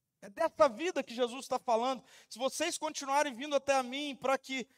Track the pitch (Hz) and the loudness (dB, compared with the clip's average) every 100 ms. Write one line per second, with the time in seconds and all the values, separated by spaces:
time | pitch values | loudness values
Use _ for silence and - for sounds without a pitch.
0 | _ _ 190 202 320 - 294 214 339 330 | _ _ -12 -2 0 4 4 4 -2 -2
1 | - 233 247 262 - 254 - 226 247 262 | -4 -2 -2 -4 -4 -4 0 2 2 -2
2 | - - - 214 262 - 330 - 311 302 | -6 -20 -18 -4 -4 -2 -4 -2 -6 -6
3 | 269 277 302 226 302 277 269 269 247 269 | 0 2 2 -2 0 0 2 2 2 -4
4 | 294 240 254 269 - 262 220 | -6 -4 0 0 0 -6 -6